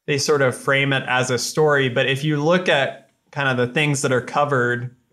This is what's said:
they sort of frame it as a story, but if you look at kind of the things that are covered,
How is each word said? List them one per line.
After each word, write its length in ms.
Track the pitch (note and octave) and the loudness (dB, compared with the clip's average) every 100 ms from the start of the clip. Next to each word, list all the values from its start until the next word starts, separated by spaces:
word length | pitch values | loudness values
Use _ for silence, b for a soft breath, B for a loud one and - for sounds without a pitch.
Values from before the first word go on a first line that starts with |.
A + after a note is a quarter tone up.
| - | -4
they 100 | C#3 | -2
sort 240 | C3+ D3 | 0 2
of 160 | C3 B2 | 2 0
frame 360 | - C#3 C#3 | -2 0 0
it 100 | C3+ B2 | -2 0
as 220 | B2+ B2+ | -2 0
a 80 | B2 | -2
story, 500 | - - D3+ C#3+ C3 | -2 0 2 2 0
but 200 | B2 B2+ | 0 0
if 160 | C3+ | 0
you 200 | D3+ D3 | -2 0
look 240 | D3+ F3+ F#3 | 2 2 2
at 440 | D3+ C3 - - _ _ | 2 0 -6 -18 _ _
kind 180 | D3+ C#3 | -4 -2
of 100 | B2 | 0
the 140 | B2 | 0
things 300 | D#3 D3 C#3 | 0 0 0
that 100 | C#3 | 0
are 100 | B2+ | -2
covered, 760 | - D3 C#3+ C3+ A#2+ A#2+ B2+ - _ | -2 -2 0 0 0 -2 -6 -12 _